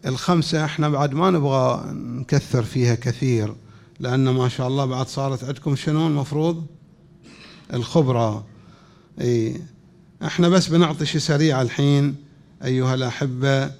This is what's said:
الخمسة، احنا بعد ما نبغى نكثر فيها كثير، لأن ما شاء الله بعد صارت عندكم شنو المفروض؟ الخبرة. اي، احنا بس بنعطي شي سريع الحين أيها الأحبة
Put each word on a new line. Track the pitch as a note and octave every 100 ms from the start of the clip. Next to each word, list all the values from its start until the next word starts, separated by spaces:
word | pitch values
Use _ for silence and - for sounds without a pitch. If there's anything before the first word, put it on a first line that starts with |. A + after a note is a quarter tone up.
| -
الخمسة، | C3 - F3 D3 E3 D3+
احنا | D3+ D3+
بعد | C#3+ C#3+
ما | C#3 F#3
نبغى | F3 C#3+ C3+ B2+ B2 -
نكثر | - A#2+ B2 C3 C#3+ - B2+
فيها | A2 C3 A#2+ A#2
كثير، | B2+ A#2 C3 A#2+ G#2+ G#2+ - - - -
لأن | B2+ C3 C3
ما | B2+ B2+
شاء | - B2+
الله | C3+ C3+
بعد | B2+ C3
صارت | - C#3 C3
عندكم | B2+ C#3+ D#3+ C#3
شنو | - D3+ D#3+
المفروض؟ | D3 C#3 D3 D#3+ E3 D#3 - - - - - - - - - -
الخبرة. | B2+ A#2 - C3+ A#2+ A2+ G#2+ G#2+ - - - - - _ -
اي، | B2 A#2+ A2+ - - - - - - -
احنا | E3 - E3+
بس | F#3 F3
بنعطي | E3 E3+ D3 D3+
شي | D#3
سريع | D3 C#3+ D#3 C3
الحين | B2 - C#3+ C#3+ C#3+ C#3+ - - - -
أيها | C3+ C3 C3
الأحبة | C3 B2+ - C#3 B2 C3+ C3+ C#3 C3+